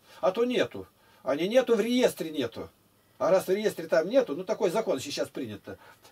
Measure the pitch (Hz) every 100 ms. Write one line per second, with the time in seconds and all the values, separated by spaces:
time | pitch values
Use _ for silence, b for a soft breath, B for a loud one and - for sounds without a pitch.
0 | B B 180 208 247 233 120 98 92 _
1 | b b - 143 180 247 247 233 233 247
2 | 233 - 160 151 117 - - _ _ _
3 | _ - 147 190 - 190 208 170 165 170
4 | 165 262 240 143 185 214 202 196 220 139
5 | 143 139 139 - 123 101 - 95 B B
6 | B